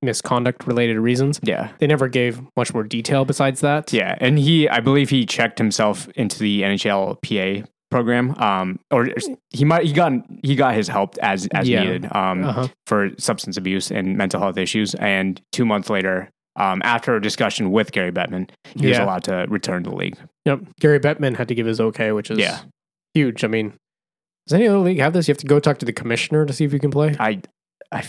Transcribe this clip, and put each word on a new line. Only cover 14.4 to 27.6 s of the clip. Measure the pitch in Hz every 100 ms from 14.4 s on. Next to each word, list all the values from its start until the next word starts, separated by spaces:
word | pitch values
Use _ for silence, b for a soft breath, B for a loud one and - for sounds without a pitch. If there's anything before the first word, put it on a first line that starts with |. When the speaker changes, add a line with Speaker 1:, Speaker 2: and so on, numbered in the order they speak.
| 98 95
Speaker 2:
issues, | 92 110 101 -
and | 104 98 95 92 _
two | - 117
months | 107 95
later, | 101 95 92 90 _ _ -
um, | 95 95
after | 117 120 - 113
a |
discussion | 104 - 113 - 98
with | 107 107
Gary | 101 90
Bettman, | 87 87 90 92 _ B -
he | 135
was | 123
Speaker 1:
Yeah. | 98
Speaker 2:
allowed | 92
to | - 92 90
return | 104 - 90 87
to |
the | 95
league. | 92 - - _ -
Speaker 1:
Yep. | 139 196 _
Gary | 151 143
Bettman | 143 151 139 117
had | 120
to | 117
give | 113
his | 110
okay, | 110 - 110
which | 107 104
is | 110
Speaker 2:
Yeah. | 98 92 - _ _ _ _
Speaker 1:
huge. | 156 135 107 113
I |
mean, | 110 107 - _ _ _ _ _ _ -
does | 165
any | 233
other | 202
league | 180 175
have | 143
this? | 175 151
You |
have | 135
to | 143
go | 147
talk | 147 139
to | 120
the |
commissioner | 117 113 117 - 151 147
to |
see | 135 147
if |
you | 139
can | 143
play? | 143 151 143
Speaker 2:
I, | 110 101 - _